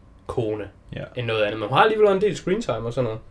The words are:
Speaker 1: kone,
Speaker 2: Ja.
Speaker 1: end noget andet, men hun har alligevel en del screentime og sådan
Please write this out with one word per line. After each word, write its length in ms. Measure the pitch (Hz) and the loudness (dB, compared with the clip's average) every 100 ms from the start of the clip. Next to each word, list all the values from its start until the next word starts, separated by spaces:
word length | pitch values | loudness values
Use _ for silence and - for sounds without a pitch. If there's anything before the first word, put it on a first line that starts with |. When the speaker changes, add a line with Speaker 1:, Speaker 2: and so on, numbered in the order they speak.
| - - - | -20 -20 -8
Speaker 1:
kone, 420 | - 110 107 95 - - - | -4 -2 -4 -8 -14 -14 -12
Speaker 2:
Ja. 80 | - 123 | -10 -6
Speaker 1:
end 100 | 117 | -2
noget 160 | 110 | 0
andet, 160 | 104 110 | 0 0
men 100 | 104 | 0
hun 80 | 147 | 2
har 60 | |
alligevel 280 | 220 220 208 190 | 4 6 4 4
en 60 | |
del 140 | 208 147 | 0 -2
screentime 420 | - 208 - 117 | -2 -2 -2 -4
og 160 | 117 | -4
sådan 160 | 127 117 110 - | -2 -2 -4 -10